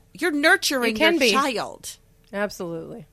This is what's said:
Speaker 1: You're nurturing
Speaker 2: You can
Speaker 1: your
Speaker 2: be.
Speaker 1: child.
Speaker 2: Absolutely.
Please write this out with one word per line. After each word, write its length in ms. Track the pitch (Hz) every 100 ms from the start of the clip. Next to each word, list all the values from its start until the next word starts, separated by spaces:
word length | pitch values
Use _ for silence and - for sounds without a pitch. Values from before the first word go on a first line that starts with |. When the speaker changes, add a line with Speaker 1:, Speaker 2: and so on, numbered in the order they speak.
| _
Speaker 1:
You're 180 | 180 349
nurturing 600 | 294 311 381 - 269 233
Speaker 2:
You 60 | 220
can 160 | 320
Speaker 1:
your 60 | 339
Speaker 2:
be. 100 | 254
Speaker 1:
child. 680 | 226 277 208 127 - - - _ _ _
Speaker 2:
Absolutely. 760 | 202 202 - 175 165 156 233 156